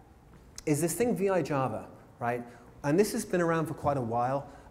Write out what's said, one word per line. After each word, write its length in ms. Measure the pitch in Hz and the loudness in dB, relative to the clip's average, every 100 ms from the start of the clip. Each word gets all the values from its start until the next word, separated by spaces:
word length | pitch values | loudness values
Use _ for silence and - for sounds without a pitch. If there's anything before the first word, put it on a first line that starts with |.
| - - - - - - | -20 -20 -20 -20 -20 -8
is 160 | - 147 | -2 0
this 140 | 170 | 0
thing 220 | - 240 170 | 0 0 2
V 120 | 196 | 2
I 120 | 185 | 2
Java, 460 | 135 190 127 107 - - - - | 0 0 0 -4 -10 -18 -20 -6
right? 260 | 120 123 120 - - - | -4 -4 -6 -18 -20 -6
And 160 | 147 160 | 2 4
this 140 | 214 | 4
has 120 | 240 | 0
been 160 | - 180 | 0 2
around 260 | 170 165 151 | 2 2 0
for 80 | |
quite 220 | - 151 143 | -2 0 0
a 40 | |
while. 480 | 117 113 123 139 135 - - | 0 0 0 -2 -4 -16 -8